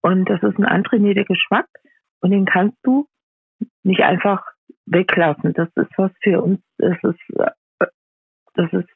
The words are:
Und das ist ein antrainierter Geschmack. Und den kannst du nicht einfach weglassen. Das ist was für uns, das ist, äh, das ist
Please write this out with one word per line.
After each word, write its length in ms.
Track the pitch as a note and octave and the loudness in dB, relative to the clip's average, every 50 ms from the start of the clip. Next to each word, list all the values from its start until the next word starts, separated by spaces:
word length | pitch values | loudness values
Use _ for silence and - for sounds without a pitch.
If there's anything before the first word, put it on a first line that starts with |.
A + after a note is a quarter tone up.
Und 240 | - E3+ F#3 F#3 F#3 F#3+ | 2 2 2 2 0 0
das 120 | G3+ E3+ - | -2 0 0
ist 140 | G#3 G3 | -2 0
ein 80 | - G3+ | 0 0
antrainierter 580 | - - F3+ G3+ - - A3 G3+ G3+ G3 G3+ G3+ | 0 0 -2 0 0 2 2 2 2 2 0 -2
Geschmack. 420 | - F#3 - - - G3 A#3 F4 _ _ _ _ _ _ _ _ _ _ _ | -2 -2 -4 -2 -2 -2 -4 -4 _ _ _ _ _ _ _ _ _ _ _
Und 100 | - F3+ | -2 0
den 140 | G3+ G3+ F#3+ | 2 2 2
kannst 320 | F#3+ - F#3 F#3+ G#3+ - _ - | 2 2 0 0 0 -2 _ -2
du 240 | C4 B3+ C#4 D4 _ _ _ _ _ _ _ _ _ _ _ A3+ _ _ _ _ | 0 0 0 -2 _ _ _ _ _ _ _ _ _ _ _ -12 _ _ _ _
nicht 180 | F#3+ F#3 - | 0 2 2
einfach 420 | - - F#3 F3 - G3+ G3 F3+ - - _ _ _ _ - _ _ | 2 2 2 0 0 -2 -2 -2 -6 -14 _ _ _ _ -20 _ _
weglassen. 680 | - E3 F3 E3+ - - F3+ E3+ D#3 D3 - - D#3 D#3 | 0 0 0 0 2 0 2 2 0 0 0 -2 -2 -2
Das 160 | - E3 E3+ _ | -2 -4 -2 _
ist 160 | - E3 - - | -4 -4 -2 -2
was 140 | - F#3+ F#3+ _ _ | -2 -2 -2 _ _
für 200 | - G#3 F3 - | 0 0 2 2
uns, 180 | - F3 F#3+ - _ _ _ | 0 0 -2 -2 _ _ _
das 200 | - - - F3 - - | -2 -2 -2 0 0 -4
ist, 360 | - E3+ - - - - - | -4 -4 -4 -12 -8 -4 -2
äh, 460 | - - - _ _ _ _ _ - - _ _ _ _ _ _ _ _ _ _ _ _ _ | -2 -2 -4 _ _ _ _ _ -4 -4 _ _ _ _ _ _ _ _ _ _ _ _ _
das 160 | - F3 E3 - | -4 -2 -2 -2
ist 160 | F#3 F3 _ _ | -4 -6 _ _